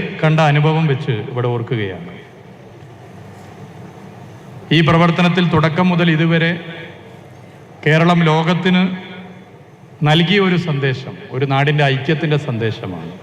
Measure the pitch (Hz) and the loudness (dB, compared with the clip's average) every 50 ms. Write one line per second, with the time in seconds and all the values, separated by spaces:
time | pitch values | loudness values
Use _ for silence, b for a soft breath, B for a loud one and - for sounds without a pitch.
0 | - - - - - 156 156 156 160 151 147 151 151 156 156 160 160 151 135 120 | -2 -4 -4 -2 0 2 4 4 4 4 4 4 4 2 2 2 2 2 0 0
1 | - - 117 107 - - 120 123 120 123 120 117 110 - 127 110 101 95 92 85 | -2 -2 -4 -4 -4 -6 -4 -2 -2 -2 -2 -2 -4 -4 -4 -4 -4 -4 -6 -10
2 | 85 87 - - - - - - - - - - - - - - - - - - | -12 -14 -16 -18 -18 -20 -20 -20 -20 -20 -20 -20 -20 -20 -20 -20 -20 -20 -20 -20
3 | - - - - - - - - - - - - - - - - - - - - | -20 -20 -20 -20 -20 -20 -20 -20 -20 -20 -18 -18 -18 -18 -18 -18 -18 -18 -18 -18
4 | - - - - - - - - - - - - - - 147 160 165 165 165 165 | -20 -20 -20 -20 -20 -20 -20 -20 -20 -18 -18 -18 -4 0 2 2 4 4 4 4
5 | 175 170 165 180 175 175 170 185 180 165 - 156 151 160 151 175 180 180 180 165 | 4 4 4 2 2 2 2 2 2 2 2 2 2 2 2 2 2 2 2 2
6 | 180 170 160 151 165 165 170 165 165 165 175 165 - - - - - - - - | 2 2 2 2 2 2 2 2 2 0 -2 -4 -8 -12 -14 -14 -16 -16 -18 -20
7 | - - - - - - - - - - - - - - - - - 147 156 160 | -20 -20 -20 -20 -20 -20 -20 -20 -20 -20 -20 -20 -20 -20 -20 -4 0 2 2 4
8 | 165 175 175 170 170 156 151 160 160 170 180 170 180 185 185 180 185 190 - - | 4 4 4 4 4 4 4 2 2 2 0 0 2 2 2 4 2 0 -2 -6
9 | - - - - - - - - - - - - - - - - - - - - | -10 -12 -16 -16 -16 -18 -18 -20 -20 -20 -20 -20 -20 -20 -20 -20 -20 -20 -6 -2
10 | 151 151 151 165 175 165 202 202 196 185 175 170 - 165 147 135 135 139 127 - | 2 2 4 4 4 4 2 2 4 2 2 0 0 -2 -2 -2 0 -2 -2 -4
11 | - - - - - - 127 131 143 135 139 135 143 151 147 147 147 139 135 131 | -6 -12 -14 -14 -14 -10 -6 -4 -2 0 0 2 2 2 2 2 2 2 0 0
12 | 123 - 160 147 165 156 151 143 - - 117 110 113 110 98 - - 98 90 82 | 0 -2 -2 0 0 0 0 0 -2 -2 -4 -2 -2 -4 -4 -4 -8 -10 -10 -10
13 | 82 85 87 - | -10 -12 -14 -16